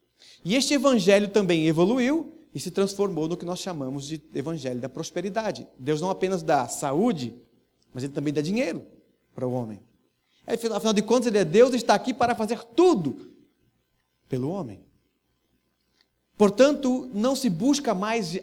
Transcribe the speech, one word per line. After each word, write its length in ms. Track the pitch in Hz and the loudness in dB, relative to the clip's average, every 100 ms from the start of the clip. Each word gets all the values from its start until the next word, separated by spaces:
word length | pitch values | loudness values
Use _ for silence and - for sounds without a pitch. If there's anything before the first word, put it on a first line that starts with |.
| _ _ - - | _ _ -20 -12
E 100 | 165 | -2
este 200 | 240 - | 0 2
evangelho 540 | 285 269 247 180 202 208 | 2 4 2 4 4 4
também 380 | 208 190 170 156 | 0 2 2 2
evoluiu 680 | 160 175 262 247 320 302 - _ | 2 2 2 2 0 -4 -14 _
e 60 | 156 | -12
se 100 | 185 | -8
transformou 560 | 175 196 196 202 165 160 | -2 -2 0 -4 -2 -4
no 100 | 175 | -4
que 80 | |
nós 140 | 175 175 | -8 -8
chamamos 480 | - 170 131 139 139 | -8 -8 -8 -8 -8
de 140 | 156 - | -12 -10
evangelho 460 | - 139 165 131 123 | -8 -6 -6 -6 -6
da 80 | 131 | -8
prosperidade. 760 | 151 160 175 185 208 214 151 - - | -10 -8 -6 -6 -4 -4 -6 -10 -10
Deus 220 | 131 151 | -4 -2
não 100 | 180 | -2
apenas 320 | 190 190 190 | -2 -2 -2
dá 260 | 160 147 123 | 2 0 0
saúde, 680 | - 147 143 240 175 120 - _ _ _ _ _ | -4 -2 2 2 0 -4 -10 _ _ _ _ _
mas 120 | 127 | -10
ele 80 | 139 | -8
também 220 | 143 143 | -4 -4
dá 60 | 147 | -2
dinheiro 440 | 151 214 294 254 - - _ _ _ | -2 -2 -4 -6 -12 -20 _ _ _
para 120 | - 127 | -8 -4
o 60 | |
homem. 280 | 127 113 101 _ _ _ _ _ _ - | -4 -6 -10 _ _ _ _ _ _ -6
Afinal, 300 | 226 233 202 | -4 -2 -2
afinal 160 | 220 | 0
de 100 | 208 | 0
contas, 260 | 208 240 247 | 2 2 2
ele 100 | 214 | 2
é 60 | |
Deus 280 | 175 190 254 | 4 6 6
e 40 | 247 | 4
está 180 | - | 2
aqui 180 | 208 254 | 2 2
para 220 | - 240 | 0 0
fazer 280 | 226 220 226 | 0 -2 -6
tudo 680 | - - 359 277 139 - - - _ _ _ _ _ _ _ _ - | -6 4 4 6 0 -6 -14 -20 _ _ _ _ _ _ _ _ -8
pelo 200 | 131 135 | -6 -4
homem. 300 | 196 143 95 _ _ _ _ _ _ _ _ _ _ _ _ _ _ _ - | -6 -8 -12 _ _ _ _ _ _ _ _ _ _ _ _ _ _ _ 2
Portanto, 720 | 202 - 269 294 254 254 - | 2 6 4 4 0 -2 -4
não 200 | 196 233 | -2 0
se 140 | 269 247 | 0 0
busca 460 | 160 240 285 254 | 0 2 0 0
mais 440 | 185 208 233 175 180 | -2 -2 -2 -4 -6